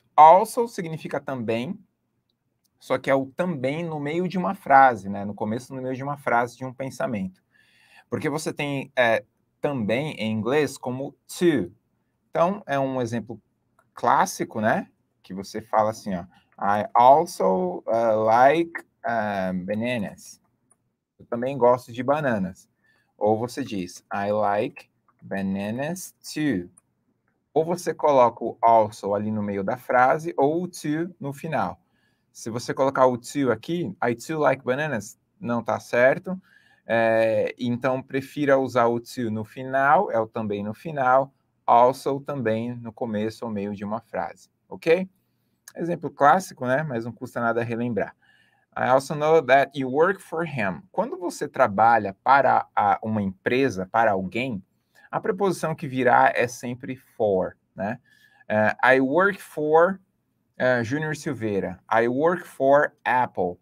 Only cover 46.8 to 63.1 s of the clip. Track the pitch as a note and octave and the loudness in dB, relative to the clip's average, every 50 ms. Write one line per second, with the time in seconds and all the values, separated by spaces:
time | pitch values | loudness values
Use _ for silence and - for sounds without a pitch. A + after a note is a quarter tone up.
46.8 | D#3 D3+ B2 A2+ A2+ A#2+ A#2 - C3 A#2+ - B2+ A#2 A#2 A2+ A#2 A#2 A#2+ A#2 A2+ | -2 -4 -6 -6 -6 -8 -10 -12 -12 -10 -6 -2 0 0 0 0 -2 -2 -4 -4
47.8 | A#2+ B2 A2+ G2 - - - _ _ _ _ _ _ _ _ _ _ _ - - | -4 -4 -2 -4 -4 -6 -8 _ _ _ _ _ _ _ _ _ _ _ -6 -2
48.8 | A#2 A#2+ B2+ C#3 C3+ - E3 D3 D3 D#3 D#3+ E3 D3 B2 C3 C#3 C3+ C3+ - D3 | 2 4 4 2 2 -2 -4 -2 2 4 4 4 6 6 4 4 4 2 -2 -4
49.8 | C3 B2+ B2+ D3 E3 F#3 G3 F#3+ - - - D#3+ F3 D#3 C#3 B2+ G#2 F#2+ F2 D2 | -4 -2 2 2 2 2 0 -4 -8 -10 -8 -6 -6 -6 -4 -4 -2 -4 -4 -6
50.8 | - _ - - G#3 C4+ F#4 F#4 F4+ E4+ - - - C#3+ - C3+ C3 G#2+ G2 G#2 | -10 _ -6 -6 -4 -4 -6 -8 -8 -8 -8 -8 -8 -4 0 2 2 2 4 4
51.8 | A2 A#2 A#2+ A2+ G2+ G2 G2 - - B2 C3+ C#3 C3 A#2+ A#2 A2 - - _ - | 4 4 4 4 2 -2 -8 -2 2 4 4 6 4 4 2 0 -2 -2 _ 0
52.8 | G#2 G2+ F#2+ - - A2 A2 G#2+ G2+ G2 F#2+ - - A#2+ A#2+ B2+ C#3 C3 G#2+ F#2 | 2 2 0 0 -2 -4 -4 -2 -2 -4 -6 -6 -4 -2 0 0 0 0 -2 -4
53.8 | F#2 F#2 - A2+ A#2 A2 G2+ F#2+ F#2+ F2+ - A2+ B2+ C3+ A2+ F#2+ - _ _ _ | -6 -2 0 2 2 2 2 0 -2 -6 -6 -6 -6 -6 -8 -10 -12 _ _ _
54.8 | _ _ _ _ - _ - D3+ - A3+ G3+ F#3+ G3+ F#3+ E3 - - D#3+ D#3+ - | _ _ _ _ -14 _ -8 -6 -4 -4 -2 -2 -2 -2 -2 -2 -4 -6 -6 -6
55.8 | - C3+ B2+ B2+ C3 B2 A#2+ B2+ C3 C3 - - A#2 B2 - - - A#2+ A#2+ B2 | -8 -6 -4 0 2 4 6 6 6 4 2 0 -2 -4 -4 -8 -10 -10 -10 -10
56.8 | C#3 C3+ B2+ B2 _ _ _ - A#2 G#2 G2 F#2 F2+ E2+ - _ _ _ _ G2 | -10 -12 -12 -14 _ _ _ -2 -2 0 0 0 -2 -4 -8 _ _ _ _ -8
57.8 | F#2+ G#2 B2 B2+ _ _ _ _ _ _ _ _ _ - G#2+ G#2+ G#2+ G#2 - - | -8 -8 -8 -10 _ _ _ _ _ _ _ _ _ -2 0 2 2 0 0 2
58.8 | - B2 C3 C3 C3+ C3 C#3 E3+ F#3+ G3+ F#3+ F#3+ - - - D#3 D3+ D3+ D#3 D#3+ | 4 4 4 4 2 2 2 2 2 0 -2 -4 -12 -14 -8 -6 0 4 4 4
59.8 | E3+ F#3+ F#3+ F#3+ _ _ _ _ _ _ _ _ _ _ _ - B2 B2+ B2+ A#2+ | 4 4 2 -4 _ _ _ _ _ _ _ _ _ _ _ -2 0 0 0 0
60.8 | A#2 G#2+ C#3 D#3 D#3 D#3 D3+ D3 - E3 C3+ G#2+ A2 G#2+ G2+ F#2+ F2+ F2+ F2+ - | -2 -2 -4 -4 -4 -4 -6 -6 -8 -8 -6 -4 -4 -4 -2 -2 -4 -4 -8 -10
61.8 | _ - A2 A2+ A#2 A#2+ B2 C3+ D#3 E3+ F3+ E3+ - - - - C3+ C3+ C#3 C#3+ | _ -2 0 2 2 0 0 0 0 0 0 -2 -6 -10 -6 0 4 4 6 6
62.8 | D3 C#3+ - _ - - | 4 2 -4 _ -2 0